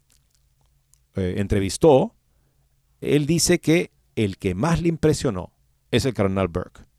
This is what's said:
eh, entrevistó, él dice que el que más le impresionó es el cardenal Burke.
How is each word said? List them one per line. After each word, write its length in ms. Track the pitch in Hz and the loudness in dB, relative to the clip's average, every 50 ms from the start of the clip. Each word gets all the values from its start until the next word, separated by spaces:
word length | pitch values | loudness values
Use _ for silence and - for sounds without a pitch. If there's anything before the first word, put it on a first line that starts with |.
| _ _ _ _ _ _ _ _ _ _ _ _ _ _ _ _ _ _ _ _ _ _ _ | _ _ _ _ _ _ _ _ _ _ _ _ _ _ _ _ _ _ _ _ _ _ _
eh, 220 | 95 95 90 95 104 | -6 -4 -4 -4 -4
entrevistó, 760 | 101 95 - 101 98 98 - - - 165 143 131 180 233 - _ _ _ _ _ _ _ _ _ _ _ _ _ _ _ _ _ | -4 -2 -2 -2 -2 -2 -2 2 6 6 6 6 4 0 -6 _ _ _ _ _ _ _ _ _ _ _ _ _ _ _ _ _
él 240 | - - - 151 147 | -4 0 0 0 2
dice 340 | 135 170 165 - - 175 165 | 0 0 0 2 0 0 0
que 320 | - - 156 175 - - _ _ _ _ _ | 2 0 0 0 0 -4 _ _ _ _ _
el 200 | - 110 98 95 | -2 -2 -2 -4
que 180 | - - 98 90 | -4 -4 -4 -4
más 280 | 90 120 165 165 156 165 | -2 0 0 0 0 0
le 60 | 175 | -2
impresionó 640 | 165 156 - 156 147 - - 139 101 90 87 - _ _ _ _ _ _ _ _ | -2 0 0 0 0 0 -2 -4 -4 -4 -10 -12 _ _ _ _ _ _ _ _
es 140 | - 120 110 | -2 -2 0
el 80 | 135 110 | -2 -2
cardenal 360 | - 101 98 95 98 95 90 | -2 -2 -2 0 0 -2 -2
Burke. 340 | 80 90 - - _ - - _ _ | -2 -6 -8 -10 _ -20 -20 _ _